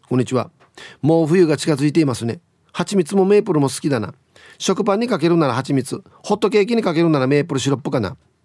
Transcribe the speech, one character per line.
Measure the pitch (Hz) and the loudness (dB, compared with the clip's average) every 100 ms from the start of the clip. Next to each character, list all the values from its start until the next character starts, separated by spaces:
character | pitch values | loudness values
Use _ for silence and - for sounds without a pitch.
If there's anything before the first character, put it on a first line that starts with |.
| - | -4
こ | 127 | -2
ん | |
に | 123 | 0
ち | |
は。 | 123 113 _ _ - - - | -2 -4 _ _ -20 -20 -4
も | 139 165 156 | 2 2 4
う | |
冬 | 180 170 | 4 4
が | 143 | 2
近 | - | 0
づ | 143 151 | 0 0
い | |
て | 147 | 2
い | 147 | 0
ま | 120 | 0
す | 117 | -6
ね。 | 98 _ _ _ | -8 _ _ _
蜂 | - 175 202 | -8 -4 -2
蜜 | 160 196 | 0 2
も | 190 | 4
メ | 208 | 4
ー | |
プ | 214 | 2
ル | 156 | 0
も | 139 | 0
好 | 135 | -2
き | 160 | -4
だ | 131 | -2
な。 | 104 - _ _ - - | -4 -12 _ _ -20 -8
食 | - 185 202 | -2 0 0
パ | 202 | 0
ン | |
に | 240 | 0
か | 196 | 0
け | 165 | 2
る | 170 | 2
な | 147 | 2
ら | |
蜂 | 120 127 | 0 -2
蜜、 | 139 - - - - | -2 -2 -8 -14 -12
ホ | - 208 | -4 -2
ッ | |
ト | 214 | 2
ケ | 208 | 2
ー | 196 | 2
キ | 226 | 0
に | |
か | 196 | 0
け | 160 | 0
る | 170 | 2
な | 151 | 2
ら | 127 | 2
メ | 143 | 0
ー | 139 | 0
プ | 135 | -2
ル | |
シ | 127 | -2
ロ | 139 | -4
ッ | |
プ | 156 | -2
か | 139 | -4
な。 | 101 - _ _ | -4 -8 _ _